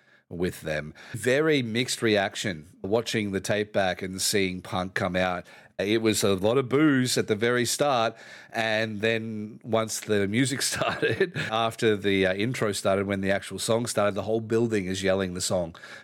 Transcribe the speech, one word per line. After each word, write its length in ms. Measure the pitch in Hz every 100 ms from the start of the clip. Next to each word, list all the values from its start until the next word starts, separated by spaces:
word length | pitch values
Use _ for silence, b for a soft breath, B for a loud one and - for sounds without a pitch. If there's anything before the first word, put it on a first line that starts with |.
| b b b
with 320 | 85 90 -
them. 320 | 80 76 73 B B
Very 480 | 107 104 135 160 147
mixed 380 | 117 110 127 -
reaction 680 | 117 104 98 - 110 78 73 -
watching 520 | 95 113 113 117 104
the 80 | 95
tape 300 | - 107 104
back 300 | 107 95 90
and 180 | 95 95
seeing 420 | - 104 95 90
Punk 320 | - 95 92
come 200 | - 92
out. 300 | 90 92 87 B B B -
It 260 | 98 113
was 200 | 110 104
a 120 | 104
lot 220 | 98 104 131
of 120 | 127
boos 500 | 135 156 131 123 127
at 80 | 104
the 80 |
very 300 | 104 120 123
start, 500 | 120 - 147 127 113 - B B B
and 480 | 113 113 110 110 104
then 580 | 113 113 113 107 107 120
once 340 | 120 110 110 -
the 300 | - 104 98
music 340 | 110 131 135
<laughs> 100 | -
started, 600 | - 123 - 151 - 185 156 151
after 460 | 110 113 - 117 104
the, 300 | 98 98 92
uh, 80 |
intro 360 | 98 113 127 107
started, 380 | 98 104 98 98
when 140 | 98
the 100 | 95
actual 260 | 98 - 95
song 280 | - 113 120
started, 280 | - 104
the 80 | 95
whole 180 | 101 113
building 460 | 110 113 117 107 92
is 160 | 95
yelling 320 | 95 95 92
the 60 | 87
song. 340 | - 95 85 - B B